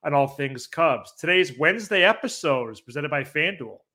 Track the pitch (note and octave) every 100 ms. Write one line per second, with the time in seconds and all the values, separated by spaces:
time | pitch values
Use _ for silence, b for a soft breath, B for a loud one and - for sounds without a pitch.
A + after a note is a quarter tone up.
0 | D#3 C#3+ C#3 C#3 C#3 B2+ - - E3 A#2+
1 | - - D#3+ F3+ E3+ B2 D#3 G#3+ G#3 G3
2 | F3+ A3 B3+ - D#3+ C3 A#2 A2 - C3
3 | D3 D3 C#3 D3+ E3 F#3+ A#2 G2+ _